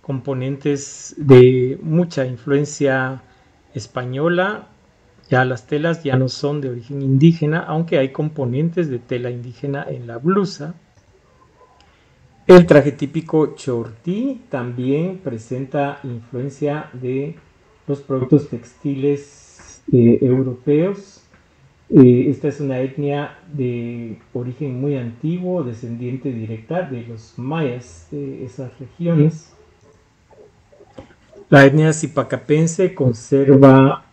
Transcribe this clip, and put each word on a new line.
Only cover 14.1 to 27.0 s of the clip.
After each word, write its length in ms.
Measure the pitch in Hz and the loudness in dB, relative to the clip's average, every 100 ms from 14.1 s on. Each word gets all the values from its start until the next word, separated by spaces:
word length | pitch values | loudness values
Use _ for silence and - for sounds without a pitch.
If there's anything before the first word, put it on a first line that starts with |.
| 202 269 233 _ | -4 -4 -8 _
también 680 | 135 123 123 127 143 180 185 | -8 -8 -6 -2 -2 -2 -6
presenta 840 | 139 113 - 127 135 147 143 - | -10 -10 -10 -10 -6 -4 -6 -6
influencia 880 | 135 117 113 123 139 139 147 151 - | -12 -12 -12 -10 -10 -6 -6 -6 -10
de 420 | 123 127 131 147 165 _ _ _ _ - | -10 -6 -6 -8 -12 _ _ _ _ -10
los 140 | 139 | -10
productos 480 | - 131 127 147 143 | -4 -4 2 2 2
textiles, 1300 | 117 - _ 147 135 143 143 - - - - - - - | -12 -14 _ -8 -4 -2 -2 -8 -20 -20 -20 -20 -18 0
eh, 280 | 127 117 117 | 4 6 4
europeos. 1000 | 123 127 131 120 - 147 180 196 - - _ _ _ _ _ _ _ | 2 0 -2 -6 0 0 0 -4 -14 -20 _ _ _ _ _ _ _
Eh, 380 | 165 127 123 147 | 8 8 6 2
esta 200 | 131 147 | -2 -6
es 100 | 139 | -4
una 200 | 143 127 | -6 -4
etnia 580 | 135 143 143 143 147 - - | -6 -4 -4 -4 -6 -14 -14
de 680 | 147 123 120 117 120 117 107 _ | -6 -6 -4 -8 -10 -12 -14 _
origen 460 | 123 123 120 147 123 | -10 -10 -8 -8 -6
muy 160 | 143 | -4
antiguo, 680 | 139 120 113 156 180 180 180 | -4 -8 -8 -6 -6 -4 -6
descendiente 680 | 127 113 120 117 123 131 143 | -6 -10 -12 -10 -8 -8 -8
directa 520 | 117 110 113 - 165 | -8 -10 -12 -8 -8
de 240 | 170 123 | -6 -12